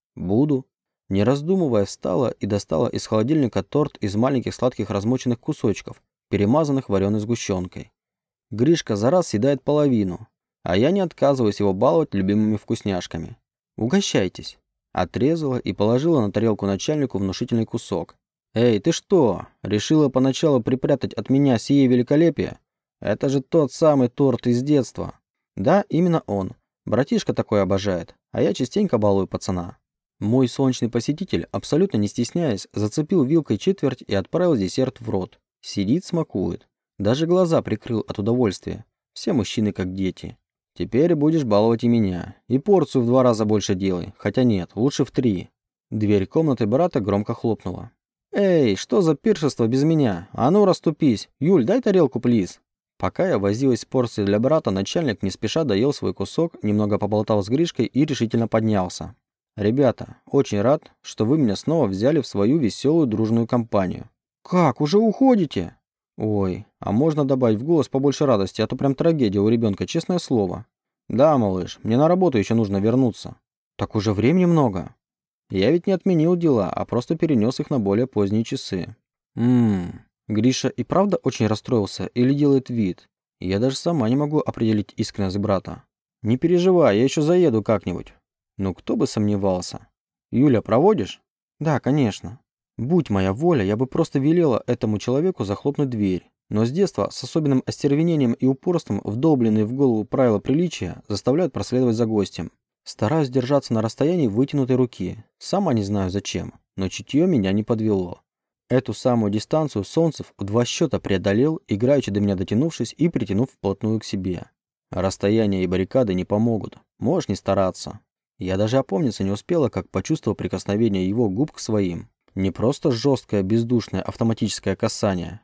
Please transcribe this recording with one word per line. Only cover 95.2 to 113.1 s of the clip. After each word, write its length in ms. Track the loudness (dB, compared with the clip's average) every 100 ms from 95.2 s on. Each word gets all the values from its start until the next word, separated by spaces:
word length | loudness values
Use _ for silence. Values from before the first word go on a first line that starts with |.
| 0 -2
захлопнуть 480 | -4 -4 -4 -2 -2
дверь. 400 | 0 0 -2 -6 _ _
Но 160 | -2 0
с 60 |
детства 380 | 0 0 0 -4
с 120 | -6
особенным 380 | -6 -2 0 0 -2
остервенением 640 | -4 0 0 2 2 0
и 140 | 0 0
упорством 540 | 0 -2 -4 -4 -6
вдолбленные 640 | -4 0 2 2 2 2 0
в 80 |
голову 300 | 0 0 0
правила 360 | -2 0 2 2
приличия 640 | 0 0 -2 -4 -10 -10 -8
заставляют 460 | -4 -2 0 -2
проследовать 420 | -4 -4 0 2 0
за 120 | 0
гостем. 440 | 0 -2 -6 -12 -14 _ _
Стараюсь 460 | -20 -4 -2 0 0
держаться 440 | -2 0 0 0
на 100 | -2
расстоянии 440 | -2 -2 -2 0 0
вытянутой 500 | 0 0 -2 0 0
руки. 460 | 0 -4 -10 -10 -18 _
Сама 360 | -6 -2 0
не 100 | 0
знаю 260 | 0 -2 -2
зачем, 460 | -4 -6 -8 -8 -14 _ -8
но 140 | -6
чутье 380 | -8 -4 0 2
меня 240 | 2 0
не 100 | -2
подвело. 580 | -2 -2 0 0 -2 -10 _ _ _ _ _
Эту 260 | -2 -2
самую 380 | -4 0 0 0
дистанцию 520 | -2 -2 -2 -2 -4
Солнцев 500 | -4 0 0 -2 -12 -12
в 60 |
два 220 | -2 -2 -2
счета 340 | -2 -2 -2
преодолел, 640 | -2 0 2 2 2 -2 -4
играючи 420 | -2 2 2 0
до 100 | 0
меня 160 | 0 0
дотянувшись 600 | -2 0 0 -2 -8 -2
и 120 |
притянув 420 | -2